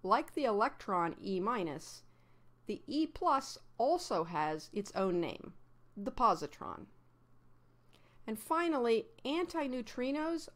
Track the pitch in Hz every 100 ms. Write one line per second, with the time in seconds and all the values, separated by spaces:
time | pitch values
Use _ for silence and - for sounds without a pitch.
0 | 185 233 302 - 262 202 254 - - 180
1 | 170 - 196 185 202 240 170 143 - -
2 | - - - - - - - 214 - 285
3 | 311 - 349 269 - - - - 254 349
4 | - 190 165 160 151 156 - 208 202 -
5 | 190 175 160 - - - - - - -
6 | 202 - 233 170 147 - - 80 - -
7 | - _ - - - - - - - -
8 | - - - 214 - 320 349 294 233 226
9 | - - 254 320 339 330 277 254 233 -
10 | 254 285 320 330 -